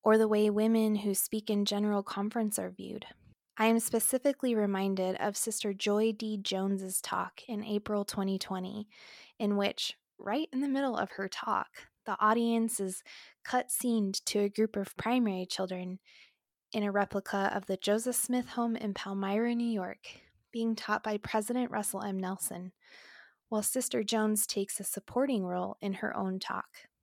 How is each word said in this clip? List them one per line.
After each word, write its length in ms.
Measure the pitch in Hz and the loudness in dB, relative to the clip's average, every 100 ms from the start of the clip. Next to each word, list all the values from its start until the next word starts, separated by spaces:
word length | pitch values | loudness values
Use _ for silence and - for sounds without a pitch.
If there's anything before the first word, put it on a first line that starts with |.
Or 160 | 220 220 | 6 6
the 80 | 220 | 6
way 240 | 214 214 | 6 4
women 460 | 208 220 226 220 214 | 4 4 4 4 2
who 180 | 208 190 | 0 0
speak 340 | - 220 208 | 0 -4 0
in 160 | 208 202 | 0 2
general 380 | 202 208 202 | 2 2 0
conference 560 | 202 - 202 233 214 208 | 0 -4 -2 0 -2 -2
are 100 | 185 | -6
viewed? 380 | 185 185 - - - - - _ - | -8 -10 -10 -12 -20 -20 -20 _ 2
I 100 | 226 | 4
am 120 | 226 | 4
specifically 720 | - 233 - 254 285 269 254 | 2 0 2 2 2 2 2
reminded 640 | 226 208 196 196 190 185 190 | 4 4 2 2 2 0 0
of 220 | - 202 | -2 -2
Sister 360 | - 214 208 | -2 -2 -2
Joy 380 | 196 208 208 226 | -2 2 4 4
D 260 | 220 220 214 | 0 -4 -4
Jones's 640 | 196 190 190 196 190 185 | -2 -2 0 0 -2 -4
talk 400 | - 190 185 - - | -2 -4 -4 -8 -8
in 160 | 214 | -8
April 400 | 214 208 208 208 | -2 -2 0 -2
twenty 340 | 202 - 190 190 | -2 -2 -2 -2
twenty, 520 | - 190 185 208 208 - - - - _ | -4 -6 -6 -8 -12 -16 -20 -20 -20 _
in 160 | 208 202 | 0 2
which, 420 | 202 - - - _ _ | 0 -2 -6 -8 _ _
right 320 | 202 240 311 | -4 -2 -2
in 80 | 254 | -2
the 80 | 277 | 0
middle 300 | 269 277 220 | 0 0 0
of 140 | 196 | -2
her 180 | - 196 | -4 -6
talk, 580 | - - 98 - - - _ - | -6 -2 -2 -2 -12 -20 _ -6
the 140 | 202 | 2
audience 640 | 214 226 233 233 226 - | 4 4 4 2 2 -2
is 200 | 190 185 - - - _ - | -4 -6 -12 -20 -20 _ -2
cutscened 760 | 254 247 - 254 226 202 196 - | -2 0 -2 2 2 2 -2 -2
to 140 | 208 | 0
a 100 | 202 | 0
group 260 | 202 214 208 | 2 0 0
of 220 | 196 - | -6 -4
primary 480 | 220 254 226 185 185 | 0 2 2 0 -4
children 540 | - 185 185 180 185 _ - - _ _ _ _ | -4 -4 -4 -6 -10 _ -20 -20 _ _ _ _
in 100 | 226 | -2
a 80 | 208 | 0
replica 580 | 202 196 202 - 202 196 - | 2 0 -2 -2 0 0 0
of 120 | 185 | -2
the 100 | 190 | -2
Joseph 400 | - 208 233 240 | 2 2 2 -2
Smith 320 | - 247 247 | 0 0 0
Home 260 | - 233 226 | -2 0 0
in 180 | 214 | -2
Palmyra, 600 | 196 196 196 196 202 233 240 | -4 -4 -2 0 2 2 2
New 80 | |
York, 560 | 233 220 180 - - - - _ _ | 0 0 -2 -8 -14 -20 -20 _ _
being 240 | 233 226 220 | -2 0 0
taught 260 | - 214 | 0 -2
by 160 | - 208 | 0 -4
President 540 | - 220 208 247 247 | 0 0 0 -2 0
Russell 320 | - 208 190 | -2 -2 -4
M 160 | 208 190 | -4 -2
Nelson, 540 | 185 190 - 185 185 _ - - - - - _ _ | -4 -4 -6 -8 -12 _ -20 -20 -20 -20 -20 _ _
while 160 | 214 | -2
Sister 400 | 208 262 247 247 | 0 -2 -2 -2
Jones 420 | 208 226 214 214 - | 0 2 4 2 0
takes 360 | - 202 - | -2 -4 -4
a 20 | |
supporting 640 | 196 - - - 277 240 180 | -6 -6 -4 0 2 2 0
role 320 | 180 190 - | -2 -4 -4
in 140 | 202 | -4
her 200 | 190 - | -2 -4
own 260 | - 190 190 | -2 -2 -4
talk. 500 | - - - - - _ | -4 -6 -6 -14 -20 _